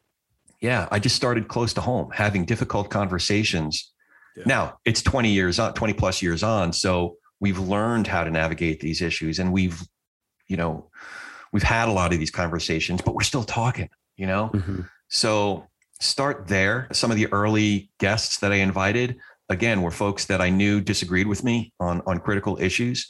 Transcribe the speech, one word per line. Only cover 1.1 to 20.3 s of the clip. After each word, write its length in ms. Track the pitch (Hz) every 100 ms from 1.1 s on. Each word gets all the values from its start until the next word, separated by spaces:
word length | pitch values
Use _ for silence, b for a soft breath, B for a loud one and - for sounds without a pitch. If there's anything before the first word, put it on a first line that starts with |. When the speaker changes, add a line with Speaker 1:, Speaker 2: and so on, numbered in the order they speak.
| -
Speaker 1:
started 320 | 127 120 110
close 240 | 120 117
to 60 | -
home, 300 | 110 123 69
having 320 | - 104 101
difficult 460 | 87 113 - 107 101
conversations. 1000 | 104 101 90 - 104 110 87 78 - - _ b b b -
Speaker 2:
Yeah. 80 | 101
Speaker 1:
Now 320 | 123 78 -
it's 180 | - -
twenty 280 | - 135 113
years 280 | 98 92 87
on, 160 | 110
twenty 200 | - 110
plus 280 | 101 98 92
years 200 | 90 82
on. 300 | 107 107 87
So 440 | 85 95 90 87 - b -
we've 180 | 98 92
learned 480 | 92 101 110 117 95
how 160 | 92
to 60 | 80
navigate 500 | 80 80 80 85 78
these 200 | 73 80
issues, 360 | 85 - 80 80
and 140 | 92
we've, 300 | 92 92 82 90 _ _ _ _ _ -
you 100 | 87
know, 340 | 85 78 - B B B B B B
we've 100 | 104
had 260 | - 113 117
a 40 |
lot 200 | 95 87
of 60 | 87
these 120 | 78
conversations, 680 | - 85 85 - 80 - 90
but 140 | -
we're 80 | -
still 220 | 110 135
talking, 440 | 110 - 120 - - _ _ -
you 100 | 95
know? 240 | 98 107
Speaker 3:
Mm-hmm. 300 | 101 92 95 87 B -
Speaker 1:
So 580 | - 117 107 101 92 - _ _ -
start 460 | - - 139 - 92
there. 400 | 98 95 120 123
Some 180 | - 120
of 60 | 107
the 100 | 110
early 580 | 101 107 107 107 101 101 -
guests 400 | 98 107 - -
that 140 | 101
I 40 | 101
invited, 600 | 98 98 95 117 123 127 B B -
again, 340 | 92 117 104
were 80 | 85
folks 360 | 82 101 101
that 140 | -